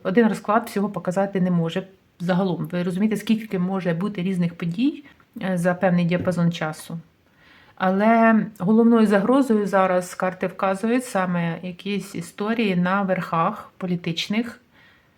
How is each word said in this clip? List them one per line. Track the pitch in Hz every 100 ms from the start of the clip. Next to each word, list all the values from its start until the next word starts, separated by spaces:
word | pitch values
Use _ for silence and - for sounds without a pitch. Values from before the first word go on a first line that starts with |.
один | 190 190 220
розклад | 190 - 220 226
всього | 202 202
показати | 180 180 185 196 190
не | 180
може | 175 165 185 185 _ _ -
загалом. | 175 180 190 170 156
Ви | 180
розумієте, | 180 180 214 208
скільки | - 220 - 190
може | 180 190 175
бути | 165 208 196
різних | 180 180 170
подій, | - 175 175 277 - - _ _ 226
е, | 185 180
за | 180
певний | 175 190 175
діапазон | 170 175 185 175 170
часу. | 170 156 156 - 165 - _ _ _ _ _ _ -
Але | 190 190 220 226 226 214 175 -
головною | 180 220 233 233 214
загрозою | 202 220 269 254 214 196
зараз | 196 185 180 180
карти | - 185 180 185
вказують | - 196 196 226 254
саме | 254 190 180 175 170 165
якісь | 180 175 196 202 -
історії | 175 170 - 208 233 208 180
на | 180 196
верхах | 190 185 - 165 180 220 - -
політичних, | 185 175 170 170 - 214 240 - _ _ _ _ _